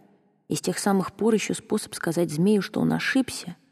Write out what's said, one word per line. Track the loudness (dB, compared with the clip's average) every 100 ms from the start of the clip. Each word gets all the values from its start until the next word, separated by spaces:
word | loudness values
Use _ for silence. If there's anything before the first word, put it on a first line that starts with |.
| _ _ _ _ -6
и | -4
с |
тех | -2 -2
самых | 2 2 0
пор | 0 2 2
ищу | 0
способ | -6 -4 -4 -4 -6
сказать | -2 0 0
змею, | 2 4 4
что | 2 0
он | 0
ошибся | 0 0 0 0 -6 -12 -16 _